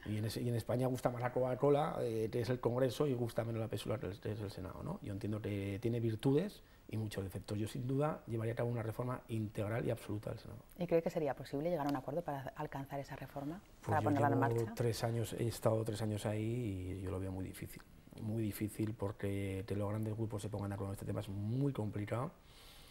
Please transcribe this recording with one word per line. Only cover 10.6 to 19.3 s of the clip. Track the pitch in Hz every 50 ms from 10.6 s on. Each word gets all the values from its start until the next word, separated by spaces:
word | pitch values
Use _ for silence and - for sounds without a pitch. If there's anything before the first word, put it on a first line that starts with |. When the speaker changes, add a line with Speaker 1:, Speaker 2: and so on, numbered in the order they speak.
| - - - -
Speaker 2:
¿Y | 175
cree | 170 170 165 165
que | 185
sería | - 175 156 143 123
posible | - 135 - - 139 151 175
llegar | 180 151 139
a | 143
un | 143
acuerdo | 131 127 - 143 170 170
para | - 143 135 127 - -
alcanzar | - 151 151 - 139 139 - 147 139
esa | 135 - 139
reforma, | - 139 - - 143 139 143 165 202 - - - -
Speaker 1:
Pues | - -
Speaker 2:
para | - 151
Speaker 1:
yo | -
Speaker 2:
ponerla | 151 143 - - 117
en | -
Speaker 1:
llevo | 135
Speaker 2:
marcha? | 135 131 117 117 113 107 -
Speaker 1:
tres | - 120 120 107 - -
años, | 117 117 117 110 - 90
he | - 117 113
estado | 107 - - 113 110 110 113
tres | 113 104 101 113
años | 107 107 104 -
ahí | 110 107 110 110 113 117 123 123 104 95 92 90 90 92 95
y | 92
yo | 92
lo | 95 92
veo | 95 95 95
muy | 95 92
difícil. | 90 90 - - 95 - - - - - - - - - -
Muy | 113 110 107 113 110
difícil | 104 101 - 110 101 - - 110 107 107
porque | - 101 101 107 - - 101